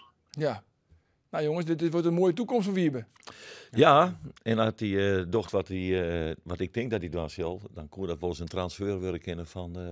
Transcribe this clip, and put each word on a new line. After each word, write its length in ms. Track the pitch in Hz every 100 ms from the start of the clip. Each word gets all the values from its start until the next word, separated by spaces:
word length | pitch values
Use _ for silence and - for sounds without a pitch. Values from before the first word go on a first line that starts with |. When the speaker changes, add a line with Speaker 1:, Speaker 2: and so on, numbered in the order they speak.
| - _ _
Speaker 1:
Ja. 320 | 143 147 101 - _ _ _ _ _ _
Nou 140 | 165
jongens, 220 | 151 170 165
dit, 120 | 165
dit 140 | 170
wordt 140 | 170 170
een 80 |
mooie 180 | 170 185
toekomst 320 | 170 226 247
voor 100 | 196
Wiebe. 300 | 190 165 127 - _ - - - - -
Speaker 2:
Ja, 460 | 113 151 143 180 170 156 -
en 160 | 113 110
als 140 | 110 -
hij, 400 | 107 98 98 95
eh, 60 | 87
docht 220 | 110 98
wat 160 | 101 90
hij, 600 | 95 92 92 85 85 80
eh, 60 | 80
wat 160 | 85 87
ik 140 | 92
denk 160 | 120 123
dat 100 | 107
hij 100 | 82
dan 200 | 85 78
zal, 300 | - 85 92 104
dan 180 | - 76
kon 180 | 95 92
dat 120 | 80
wel 80 | 90
eens 100 | 82
een 80 | 85
transfer 540 | 92 90 - 101 95
worden 200 | 92 85
kennen 260 | - 85 82
van, 300 | 95 87 87
eh, 40 | 87